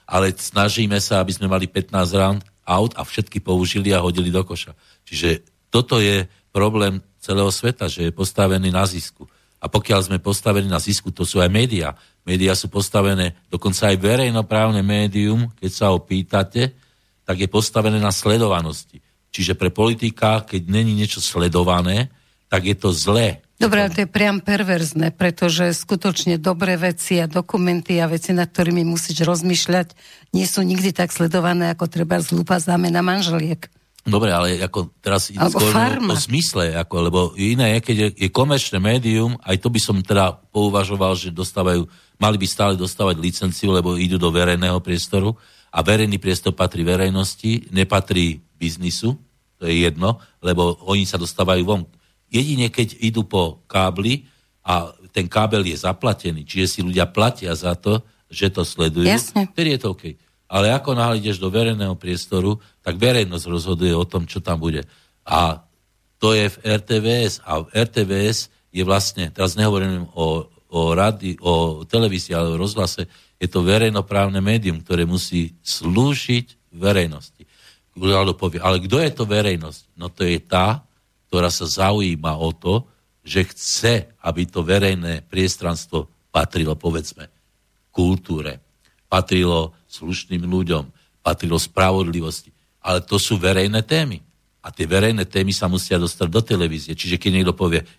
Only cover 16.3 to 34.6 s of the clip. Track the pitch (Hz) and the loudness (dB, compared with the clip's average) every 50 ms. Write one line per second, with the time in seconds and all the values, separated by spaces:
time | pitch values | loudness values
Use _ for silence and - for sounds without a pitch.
16.3 | - 101 95 - - 117 123 131 - _ _ _ _ _ _ _ _ _ _ - | 0 0 0 0 0 -2 -2 -2 -2 _ _ _ _ _ _ _ _ _ _ -6
17.3 | 92 90 98 92 - 107 110 - - 117 107 110 107 107 104 101 92 - - 107 | -2 -2 -2 0 2 0 0 2 0 0 2 2 2 2 2 0 0 0 2 2
18.3 | 107 117 117 104 95 85 82 80 73 - - _ _ - _ _ _ _ _ _ | 4 4 4 4 2 0 0 -4 -6 -10 -14 _ _ -20 _ _ _ _ _ _
19.3 | - - 92 87 95 - 98 90 - - 107 117 120 113 123 113 110 - 113 110 | -6 -4 -2 -2 -2 0 0 -2 0 2 2 2 2 0 -2 -4 -2 0 0 2
20.3 | 110 110 107 - - 95 85 87 98 110 113 113 107 104 107 104 - 104 92 - | 2 0 -2 -4 -6 -6 -4 0 2 2 2 2 2 2 0 0 -2 -4 -6 -4
21.3 | - 90 87 87 82 90 87 90 90 90 90 90 95 110 127 135 _ _ _ _ | -2 0 0 2 4 4 4 4 4 2 2 2 2 0 0 -2 _ _ _ _
22.3 | _ _ _ - - 92 87 98 101 - - 98 87 78 80 95 104 117 117 101 | _ _ _ -2 -2 0 0 0 -2 0 0 0 0 0 0 2 2 4 4 2
23.3 | 78 - _ _ _ - 226 220 202 208 202 196 165 185 202 - - 208 208 208 | 0 -4 _ _ _ 0 0 2 4 2 2 0 0 -2 -2 -2 0 0 2 2
24.3 | 202 196 - 202 208 202 214 185 185 170 165 151 - 156 160 165 - - 185 180 | 0 0 0 0 0 0 2 0 0 0 0 -2 -2 -2 -2 -2 0 0 0 0
25.3 | 170 - 180 175 156 165 180 175 165 - - - 208 170 - 196 165 - - 185 | 0 2 0 0 2 2 0 0 0 -2 -2 -2 -2 0 0 -2 -2 0 0 0
26.3 | 170 160 156 185 180 170 196 185 180 165 175 180 170 - - - 185 170 165 160 | 0 0 0 -2 0 0 0 -2 0 0 0 -2 -2 -2 -2 0 0 0 0 0
27.3 | - 180 175 - - 202 180 180 175 175 165 - 180 170 165 160 165 165 165 - | 0 -2 -4 -2 -2 0 2 2 0 0 0 0 0 0 2 0 0 -2 -2 0
28.3 | 185 175 175 170 - - 175 165 175 175 165 170 170 165 - - 165 151 170 165 | 0 0 0 -2 0 0 0 2 2 2 2 0 0 -2 -4 -4 -2 0 0 0
29.3 | 175 165 165 185 175 165 - - 170 185 175 170 - _ - - - - - _ | 0 0 0 0 0 0 0 2 0 0 0 -2 -8 _ -20 -20 -20 -20 -16 _
30.3 | - 180 190 175 - 202 190 180 185 185 185 196 - - 175 165 - - 170 165 | -2 0 0 0 0 0 0 0 0 0 0 0 0 0 -2 -4 0 0 -2 0
31.3 | 160 180 165 175 175 175 175 170 170 165 175 165 - 165 170 160 175 175 165 - | 0 0 0 2 0 0 0 -2 -2 -2 -4 -4 -2 -4 -2 0 0 -2 -2 -2
32.3 | 175 170 170 165 185 175 165 185 175 175 175 175 170 175 175 180 185 202 175 165 | -2 -2 0 0 0 0 0 0 0 0 2 0 0 0 0 0 0 0 0 0
33.3 | 165 165 156 160 160 - - - _ _ _ _ _ _ - - 101 104 113 104 | 0 -2 -2 -2 -4 -6 -8 -16 _ _ _ _ _ _ -4 0 0 2 2 2
34.3 | 87 85 90 90 90 87 | 2 2 2 0 0 -2